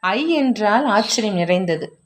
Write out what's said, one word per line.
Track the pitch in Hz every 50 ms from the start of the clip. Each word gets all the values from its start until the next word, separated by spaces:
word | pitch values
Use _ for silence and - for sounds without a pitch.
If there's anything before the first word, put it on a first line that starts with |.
| -
ஐ | 185 196 240 302 330 339
என்றால் | 302 277 262 233 - 214 208 208 233 294
ஆச்சரியம் | 269 202 208 226 - - - 220 214 196 175
நிறைந்தது. | 170 170 180 180 190 170 165 156 156 - - _ _